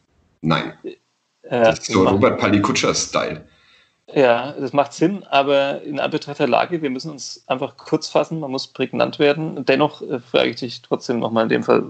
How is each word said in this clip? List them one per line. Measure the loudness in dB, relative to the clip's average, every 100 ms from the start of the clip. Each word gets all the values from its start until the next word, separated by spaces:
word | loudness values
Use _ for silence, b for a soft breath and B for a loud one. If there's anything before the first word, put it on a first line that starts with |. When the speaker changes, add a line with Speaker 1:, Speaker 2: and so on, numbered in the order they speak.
| _ _ _ _
Speaker 1:
Nein. | 0 0 -2 -10
Speaker 2:
Äh, | -16 -16 _ _ _ _
Speaker 1:
Das | -6 4 4 4
ist | 0
so | 2
Speaker 2:
mach- | 4
Speaker 1:
Robert | 4 4 2
Palikutscher-Style. | 2 2 2 0 0 -2 -2 -2 -4 -6 -16 b b b b b -4
Speaker 2:
Ja, | 2 4 4 -2
das | -8 -2
macht | 0 0
Sinn, | 0 0 0 0
aber | 0 4 2 2 -4
in | -8 -4
Anbetracht | -4 -4 -6 -2
der | 2
Lage, | 2 2 -2
wir | -4
müssen | -6 -10
uns | -12 -14 -16 -6
einfach | -4 -4 -10
kurz | -4 -2 0
fassen, | -2 0 -4
man | -6
muss | -6 -8
prägnant | -6 -4 0 -2 2
werden. | 2 2 -4 -2
Dennoch, | 0 2 2 0
äh, | -8 -8
frage | 0 0 0
ich | -2
dich | -8 -10
trotzdem | -6 -6 -2 -2
nochmal | 0 0
in | 2
dem | 0
Fall, | 2 2